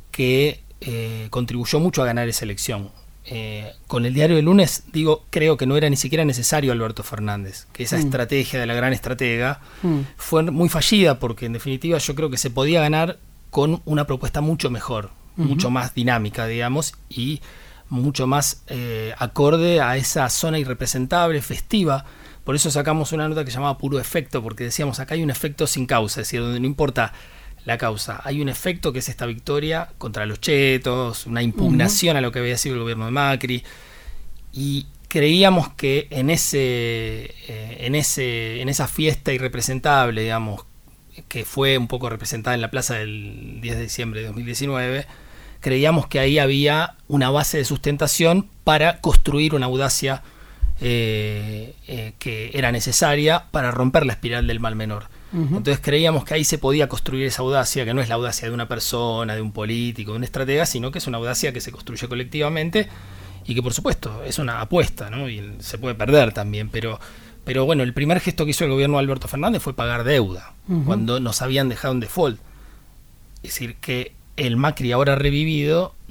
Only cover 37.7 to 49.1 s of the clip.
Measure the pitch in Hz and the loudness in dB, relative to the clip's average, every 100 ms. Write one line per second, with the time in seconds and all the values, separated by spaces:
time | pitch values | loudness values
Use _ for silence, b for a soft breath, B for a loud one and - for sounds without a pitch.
37.7 | 117 120 147 139 - 127 117 113 117 131 | -8 -2 0 0 -2 -2 -2 -4 -4 -2
38.7 | 139 135 - 156 139 - 127 127 127 117 | -2 -2 0 0 0 0 -2 -2 -4 -4
39.7 | 131 151 139 120 110 113 113 110 101 - | 0 4 4 4 0 -2 -2 -4 -8 -12
40.7 | - - - - - - 120 107 139 135 | -20 -20 -20 -20 -20 -12 -10 -6 0 2
41.7 | 131 120 127 123 110 107 113 123 120 113 | 2 0 -4 -6 -6 -8 -4 -2 -2 -2
42.7 | 135 - 117 107 107 104 104 107 113 117 | -4 -4 -4 -6 -8 -10 -12 -14 -10 -6
43.7 | 117 113 - 117 107 110 110 120 117 139 | -6 -6 -6 -6 -6 -8 -8 -6 -4 -2
44.7 | 131 127 131 143 b b b b b 131 | -2 -2 -4 -6 b b b b b 0
45.7 | 131 147 160 - 143 135 147 135 135 147 | 4 6 4 2 2 4 4 4 4 4
46.7 | 156 170 - - 143 127 143 143 156 127 | 4 0 -6 0 2 4 4 2 0 0
47.7 | 139 151 147 147 - 165 185 - - - | 0 0 0 2 4 6 4 2 -2 2
48.7 | 151 160 165 160 | 4 4 2 8